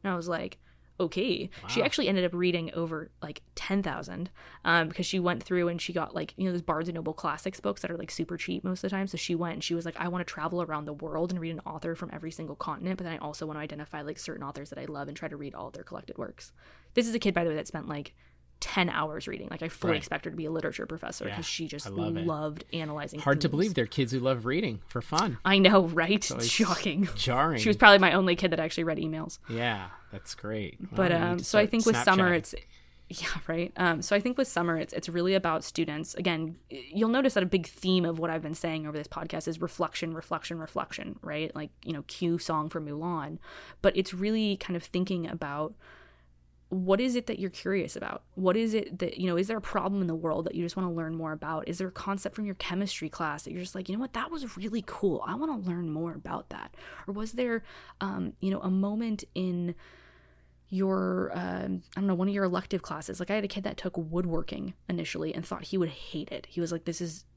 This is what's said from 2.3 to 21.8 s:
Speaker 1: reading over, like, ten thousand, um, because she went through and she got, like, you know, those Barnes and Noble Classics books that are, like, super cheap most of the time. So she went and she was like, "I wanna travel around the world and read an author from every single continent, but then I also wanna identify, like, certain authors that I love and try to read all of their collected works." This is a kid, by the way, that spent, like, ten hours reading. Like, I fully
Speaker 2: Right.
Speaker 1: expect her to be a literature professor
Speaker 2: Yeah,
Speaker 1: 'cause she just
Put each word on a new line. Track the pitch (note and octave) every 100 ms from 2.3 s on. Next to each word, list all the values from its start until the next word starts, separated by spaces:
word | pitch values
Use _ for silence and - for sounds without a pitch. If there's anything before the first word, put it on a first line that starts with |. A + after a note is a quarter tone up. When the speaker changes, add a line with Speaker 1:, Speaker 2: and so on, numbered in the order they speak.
Speaker 1:
reading | F3 F3+ E3+ E3
over, | E3 E3 D#3+ D#3 -
like, | D#3 - -
ten | - - G3
thousand, | F#3 - - F2+ F3+ - - -
um, | - E3+ D#3+
because | E3 F3
she | F#3+
went | F3 F3
through | - F3+ F3
and | E3+
she | -
got, | F3 D#3+
like, | F3 D#3 -
you |
know, | F#3+
those | F3
Barnes | E3+ D#3 E3+
and |
Noble | E3 D#3+
Classics | D#3 D#3+ D3+ F#3+ F#3
books | G3+ G3+
that | F3
are, | E3+
like, | E3+
super | - E3 F3
cheap | - F3+
most | F#3 F#3
of | G3
the | F#3+
time. | G3
So | E3
she | -
went | E3 E3+
and | -
she | -
was | E3+
like, | E3+ -
"I | F3
wanna | F3+
travel | E3+ - D#3+ F3
around | E3 D3+
the | D3+
world | D3 D#3+ D#3 F3
and | F3+
read | E3
an | D#3+
author | - D#3 E3+
from | E3 E3+
every | D#3 E3
single | D#3+ D#3 C#3+
continent, | - D3+ F3 F#3+
but |
then | F3
I | E3
also | D3 D3 D#3
wanna | D3+
identify, | D3 D3 D3 D3+
like, | D3 F#3
certain | - -
authors | C#3 C#3 C#3+
that | -
I |
love | C3+ D3 C#3+
and | C#3+
try | D#3+
to | D3
read | C#3+
all | - A#2+
of |
their | -
collected | - - - -
works." | - - - - - - -
This | - A3+
is |
a | A3+
kid, | G3+
by | F3
the | E3+
way, | D#3
that | -
spent, | D#3+ C#3
like, | D3 - - - - - -
ten | - - F3
hours | - D#3 D3+ -
reading. | - -
Like, | -
I | E3
fully | - F3+
Speaker 2:
Right. | D3+
Speaker 1:
expect | - D3+
her | E3
to | D#3
be |
a | D#3
literature | D#3+ E3 - -
professor | E3 - - -
Speaker 2:
Yeah, |
Speaker 1:
'cause | G#2 E3
she | - D#3+
just | D3